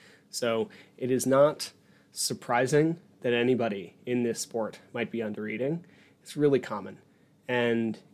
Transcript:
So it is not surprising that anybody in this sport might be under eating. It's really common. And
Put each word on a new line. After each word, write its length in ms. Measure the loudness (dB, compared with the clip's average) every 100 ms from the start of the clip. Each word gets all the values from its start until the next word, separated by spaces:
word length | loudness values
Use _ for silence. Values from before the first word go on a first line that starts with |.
| -20 -20 _
So 380 | -4 0 0 -2 -8 -20 -8
it 140 | -2
is 160 | 0 2
not 460 | 4 4 2 -12 -16 _ _ _
surprising 840 | -8 -6 -6 -2 0 4 4 2 0 _ _
that 100 | -2
anybody 600 | 2 2 2 0 -4 -10 -12 -4
in 160 | -2
this 180 | 0 -4
sport 380 | -6 -6 -6 -8 -10
might 180 | -6 -4
be 120 | -4
under 260 | -6 -6 -6
eating. 360 | -4 -4 -4 -8 -20 -20 _
It's 140 | -12 0
really 220 | 4 2
common. 400 | 0 -8 -10 -16 _ _ _ _ -2
And 500 | 0 2 2 0 -4 -12